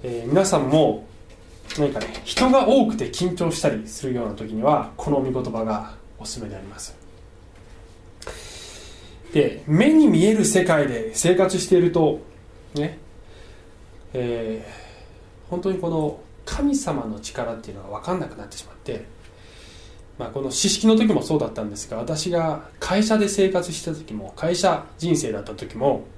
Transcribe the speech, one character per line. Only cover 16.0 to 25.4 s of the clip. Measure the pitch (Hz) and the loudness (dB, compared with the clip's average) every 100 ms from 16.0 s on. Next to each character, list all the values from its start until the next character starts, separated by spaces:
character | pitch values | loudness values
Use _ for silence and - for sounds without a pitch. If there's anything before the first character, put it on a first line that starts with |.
| 151 - - - - | -2 -4 -16 -18 -10
神 | - 285 277 | -2 0 0
様 | - 143 113 | -2 -4 -4
の | 107 | -8
力 | - - 117 113 | -10 -8 -6 -8
っ | |
て | 110 | -12
い | |
う | 98 | -16
の | |
が | 87 104 | -12 -10
分 | - | -4
か | 180 | -4
ん | |
な | 151 | -4
く | - | -10
な | 101 | -16
っ | |
て | - | -16
し | - | -18
ま | |
っ | - | -16
て、 | - 113 - - - - - - - - - - - - | -10 -10 -10 -20 -20 -20 -20 -20 -20 -20 -20 -20 -20 -12
ま | 117 | -8
あ、 | |
こ | 135 | -6
の | 139 | -4
試 | - 196 | 0 0
式 | - 220 | 4 4
の | 220 | 6
時 | 220 | 4
も | 165 | 2
そ | - 151 | 0 -2
う | |
だ | 117 | -2
っ | |
た | - | -6
ん | 107 | -8
で | 101 | -10
す | - | -10
が、 | 113 | -8
私 | 120 151 180 | -6 -4 -2
が | 175 165 151 - - | 0 0 -4 -10 -10
会 | - 190 | -2 0
社 | 220 220 | 4 2
で | 202 | 2
生 | 196 190 | 2 2
活 | 185 175 | 2 -2
し | 156 | -8
た | - | -6
時 | 151 - | -8 -8
も、 | 107 95 - | -10 -12 -6
会 | 160 175 | -2 2
社 | 190 160 - - | 2 0 -4 -6
人 | 170 151 | 0 0
生 | 120 | 0
だ | 104 | -6